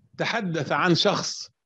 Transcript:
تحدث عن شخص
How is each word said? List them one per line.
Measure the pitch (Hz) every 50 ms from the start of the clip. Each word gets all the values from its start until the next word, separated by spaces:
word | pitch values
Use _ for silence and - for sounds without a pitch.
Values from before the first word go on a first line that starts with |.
| _ _ _ -
تحدث | 160 - - 233 208 180 160 160 135 - 160
عن | 143 165 180 165
شخص | - - 208 165 160 - - - - - - _ _ _